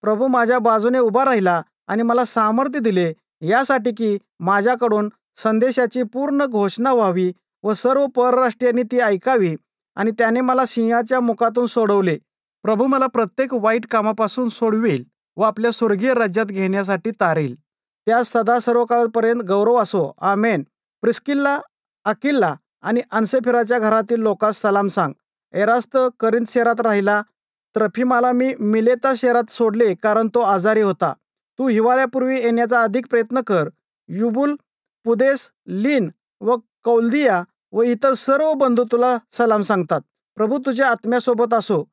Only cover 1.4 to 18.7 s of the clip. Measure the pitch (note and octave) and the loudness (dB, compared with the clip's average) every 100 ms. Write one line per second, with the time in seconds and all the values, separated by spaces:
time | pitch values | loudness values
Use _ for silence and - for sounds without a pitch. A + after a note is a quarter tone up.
1.4 | F#3 E3+ D#3 _ - G3+ A#3 A#3 A#3+ - | 2 0 -4 _ -6 -2 0 0 0 0
2.4 | G#3+ A3+ C#4 C#4+ A3+ F#3 E3+ D#3+ _ _ | 0 0 -2 -2 0 0 -2 -4 _ _
3.4 | D#3+ A3+ C4+ C4 A3 G#3+ A3+ G3+ _ _ | 0 0 2 0 -2 -2 -2 -2 _ _
4.4 | F3 G3+ G#3 B3 A#3+ G#3+ G#3 _ _ - | -2 0 2 0 0 0 -2 _ _ -6
5.4 | A3+ A3 B3 B3+ A#3+ B3+ A#3 B3+ C#4+ C#4 | -2 2 0 0 -2 -2 -4 -4 -4 -2
6.4 | C#4 A3 G3+ G3+ B3+ B3+ G#3 F3+ F#3 F3+ | -2 0 -2 -2 0 2 2 0 -2 -4
7.4 | _ _ G3+ G#3 B3 C4 C#4 B3 B3 B3 | _ _ -4 -2 0 0 0 0 2 2
8.4 | B3+ G#3+ B3 A#3 A#3 B3 A3+ G3 B3 B3 | 0 0 -2 0 -2 0 0 0 0 0
9.4 | F#3 D#3 _ _ _ - G#3 A3 A3+ A#3 | 0 -4 _ _ _ -4 -4 0 0 2
10.4 | B3+ B3+ B3 - A3+ A#3 A#3 B3+ A#3+ A3+ | 0 0 0 -2 0 0 0 -2 0 0
11.4 | A#3 A3+ A#3+ - G#3+ G3+ F#3 D3+ _ _ | 0 0 -2 0 2 2 2 -2 _ _
12.4 | _ _ F#3+ G#3+ C4 C4+ C4 A#3 G#3+ - | _ _ -2 0 2 2 0 0 -2 -2
13.4 | C4 B3+ G#3 A3+ A3+ A3+ G#3+ G#3+ G#3+ B3 | -4 0 0 0 0 -2 0 -2 -4 -2
14.4 | B3 - A3+ A3 A3+ C#3 B2 _ _ - | -6 -2 -2 0 0 -2 -6 _ _ -2
15.4 | G#3+ G#3+ A#3 A3+ A3+ G3+ A#3+ A#3+ A3 F3+ | -2 0 -4 -2 -2 0 0 0 0 -2
16.4 | G#3 F#3+ F#3+ G3 F#3+ F#3+ A3 - F3+ D#3+ | -4 -4 -2 -2 -2 -4 -4 -2 0 0
17.4 | C#3+ B2 _ _ _ _ - A3+ A#3 A#3 | -4 -8 _ _ _ _ -2 0 0 -2
18.4 | A3 A#3+ A#3 | 0 0 0